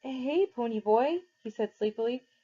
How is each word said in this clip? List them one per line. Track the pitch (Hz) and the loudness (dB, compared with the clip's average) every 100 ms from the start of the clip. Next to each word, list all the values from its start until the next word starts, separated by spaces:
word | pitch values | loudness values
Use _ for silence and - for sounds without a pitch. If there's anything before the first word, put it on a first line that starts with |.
Hey, | 262 262 254 320 392 | -8 -4 -2 2 0
Pony | - 233 220 | 0 -4 -2
Boy, | 214 220 269 349 - _ | 2 4 4 0 -6 _
he | 226 | -14
said | - 214 _ | -4 -4 _
sleepily | 214 214 226 254 _ _ | -4 -2 -2 -2 _ _